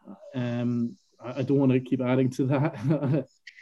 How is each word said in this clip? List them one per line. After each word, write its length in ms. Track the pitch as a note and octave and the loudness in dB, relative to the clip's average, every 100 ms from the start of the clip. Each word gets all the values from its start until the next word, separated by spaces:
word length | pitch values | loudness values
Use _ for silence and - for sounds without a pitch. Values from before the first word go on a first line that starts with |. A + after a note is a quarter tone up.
| - - - | -20 -20 -12
um, 640 | C3 A#2+ A#2+ A#2+ A#2+ A#2 - _ _ | -6 -4 -2 -2 -2 -4 -6 _ _
I, 200 | A#2+ C#3 | -12 -6
I 20 | |
don't 160 | C3 C#3 | 0 4
wanna 200 | C3+ B2+ | 4 4
keep 220 | B2+ B2+ | 2 -2
adding 280 | B2 C3 C3 | 2 2 2
to 140 | C3 C3 | 0 0
that. 800 | C#3 D3+ - C3 D3 C#3 D3 - | 2 0 -2 -2 0 0 -2 -2
<laughs> 40 | _ - - | _ -20 -20